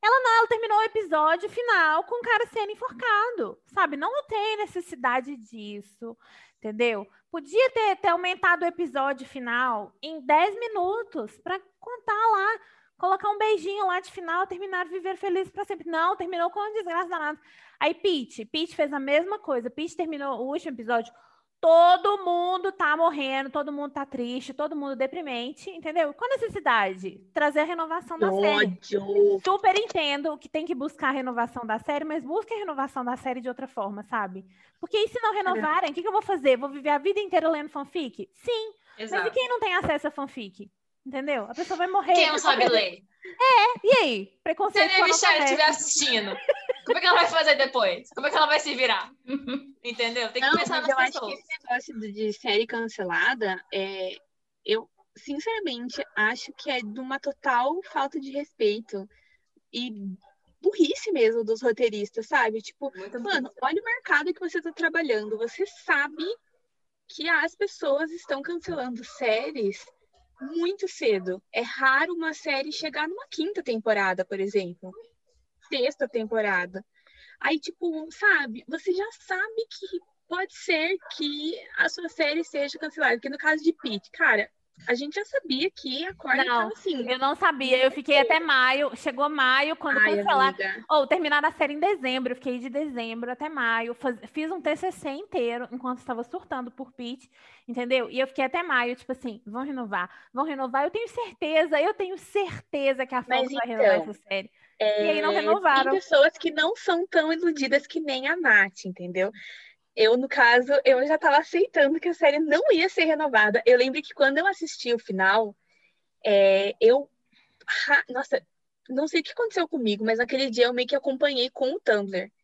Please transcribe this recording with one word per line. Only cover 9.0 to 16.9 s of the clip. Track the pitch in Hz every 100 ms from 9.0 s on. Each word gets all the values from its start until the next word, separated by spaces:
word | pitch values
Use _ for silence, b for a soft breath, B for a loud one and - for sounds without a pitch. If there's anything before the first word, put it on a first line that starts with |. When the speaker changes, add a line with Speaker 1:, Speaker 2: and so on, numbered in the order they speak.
| 269 262 262
Speaker 1:
final | 269 247 240 254 226 196 _
em | 294 320
dez | 254 294 370 403
minutos | 466 427 359 427 403 320 220 -
pra | - 381 _ _
contar | - 480 466 415 453
lá, | 415 392 453 b b b _
colocar | 359 381 415
um | 415
beijinho | 427 427 320 403 392
lá | 359
de | 370
final, | - 339 339 381
terminar | 359 392 381
de | 349
viver | 370 359 370
feliz | 392 359 370
pra | -
sempre. | 403 359 330
Não, | 320 339 415
terminou | 359 359 339
com | 381
uma | 415
desgraça | 427 349